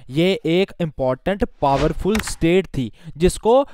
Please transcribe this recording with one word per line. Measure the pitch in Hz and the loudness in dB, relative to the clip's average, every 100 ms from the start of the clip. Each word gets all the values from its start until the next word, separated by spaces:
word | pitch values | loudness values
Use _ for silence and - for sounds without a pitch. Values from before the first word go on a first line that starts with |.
| - | -6
ये | 139 180 190 156 | 0 0 0 0
एक | 175 196 - | 0 0 -4
इंपॉर्टेंट | 165 - 127 131 175 196 - - | -6 -2 -2 -2 -4 -2 -4 -2
पावरफुल | 139 135 156 160 180 220 | 0 2 0 -2 -2 -2
स्टेट | - - 165 185 170 | -4 -2 2 2 0
थी, | - 113 - 160 143 | -6 -8 -10 -18 -2
जिसको | 160 - 214 262 277 | 0 0 2 2 2